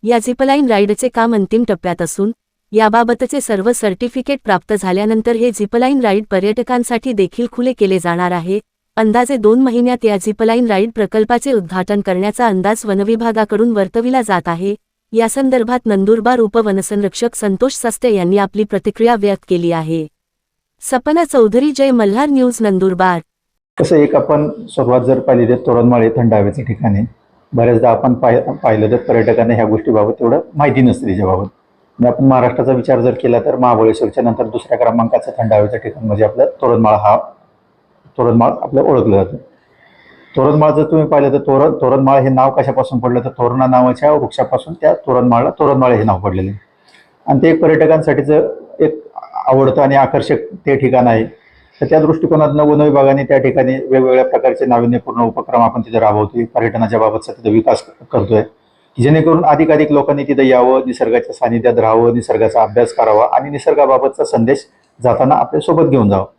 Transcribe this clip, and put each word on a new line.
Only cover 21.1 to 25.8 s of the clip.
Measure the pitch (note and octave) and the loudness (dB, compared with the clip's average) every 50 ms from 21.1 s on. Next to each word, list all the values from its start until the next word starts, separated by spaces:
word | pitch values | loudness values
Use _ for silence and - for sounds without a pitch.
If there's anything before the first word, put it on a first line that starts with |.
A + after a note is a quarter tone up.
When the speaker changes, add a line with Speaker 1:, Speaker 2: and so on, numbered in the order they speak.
| D4+ E4+ E4+ | 0 0 0
Speaker 1:
चौधरी, | D4 - C#4 A#3 G#3+ F#3+ A#3+ C#4 D4+ C#4 | 0 2 2 2 4 2 2 0 0 0
जय | - C4+ C#4 | 0 0 2
मल्हार | C4 A#3+ A3 G3+ G3 A#3 C#4+ D4+ | 2 2 2 0 0 0 0 0
न्यूज, | C#4+ C4 B3+ B3 A#3+ - | 0 2 0 0 0 -2
नंदुरबार. | A3+ G#3 G3 F#3 F#3 F#3+ F#3 F3 F#3 F#3 F3+ E3+ D#3+ _ _ _ _ _ _ _ _ _ _ - | -2 0 0 0 0 0 0 0 0 0 0 -2 -6 _ _ _ _ _ _ _ _ _ _ -4
Speaker 2:
कसं, | - - F#3 | -2 2 2
एक | D3+ D3 D3 - | 2 2 2 2
आपण | D3 - - D3+ D3 D3+ - - - - - | -2 0 0 0 0 0 -2 -6 -10 -16 -12
सुरुवात | - - C3 A#2+ B2 B2+ | -4 -4 0 2 2 0
जर | B2 B2+ C3 B2+ | 2 2 0 0
पाहिली | - - C3 A#2+ A#2+ A2+ | 2 0 2 2 4 2
तर | B2 | 0
तोरणमाळ | B2 - - A#2+ A#2+ | 0 0 0 0 2